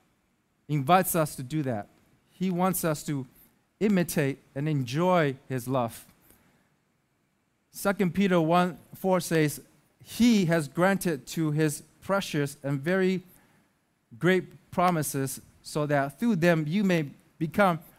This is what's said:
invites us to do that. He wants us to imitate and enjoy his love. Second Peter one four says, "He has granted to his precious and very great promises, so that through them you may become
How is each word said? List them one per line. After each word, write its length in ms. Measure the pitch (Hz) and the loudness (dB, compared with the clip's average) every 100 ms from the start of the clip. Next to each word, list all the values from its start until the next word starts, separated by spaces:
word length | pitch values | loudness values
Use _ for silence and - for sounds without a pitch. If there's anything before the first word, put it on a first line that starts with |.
| _ _ _ _ _ _ - | _ _ _ _ _ _ -4
invites 480 | 147 131 180 165 175 | -4 4 2 4 -2
us 180 | 151 - | -2 -6
to 60 | |
do 200 | 127 156 | -8 -4
that. 240 | 131 107 - _ _ _ _ | -4 -6 -8 _ _ _ _
He 200 | - 185 | -6 -4
wants 340 | 175 185 - | 0 0 0
us 180 | 165 147 | -2 -4
to 220 | - 139 127 _ _ _ _ - | -4 -8 -8 _ _ _ _ -4
imitate 600 | 208 190 160 175 139 - _ | 0 2 0 0 -2 -4 _
and 140 | 135 151 | -6 -2
enjoy 680 | 143 117 143 180 175 143 131 - | -2 -2 0 2 2 2 -2 -6
his 180 | 131 120 | -6 -2
love. 380 | 135 117 - - _ _ _ _ _ _ _ _ _ _ _ _ _ _ _ _ | -2 -2 -8 -20 _ _ _ _ _ _ _ _ _ _ _ _ _ _ _ _
Second 400 | - 196 196 180 | -6 -4 0 0
Peter 240 | 180 202 180 | 2 2 4
one 380 | 160 175 180 143 - | 4 2 2 -4 -18
four 240 | - 190 180 | -6 0 0
says, 420 | - 160 151 - - _ _ _ | 2 2 2 -2 -16 _ _ _
"He 400 | - - 240 214 | -12 2 4 4
has 240 | 165 170 139 | 2 0 -2
granted 580 | - 185 196 180 143 - | 0 2 2 -2 -4 -6
to 240 | 170 156 | -4 -2
his 300 | 151 156 143 - _ | 0 0 -2 -14 _
precious 560 | - 196 - 151 143 - | -4 -4 -2 -4 -4 -6
and 180 | 139 139 | -6 -4
very 420 | 151 190 185 185 - - _ _ _ _ _ _ _ 113 | -2 0 0 -2 -6 -20 _ _ _ _ _ _ _ -2
great 520 | 165 185 180 - _ | 2 2 -2 -18 _
promises, 720 | - 180 165 143 139 135 - - _ | 0 2 2 -2 -4 -4 -8 -16 _
so 240 | - 156 147 | -8 -4 0
that 340 | 143 139 - | 0 0 -2
through 160 | 240 185 | 0 2
them 300 | 175 160 151 | 4 2 2
you 160 | 196 | 0
may 220 | 202 170 139 - _ - | 2 0 -2 -8 _ -6
become 400 | 160 - 190 160 - | -4 2 2 2 -6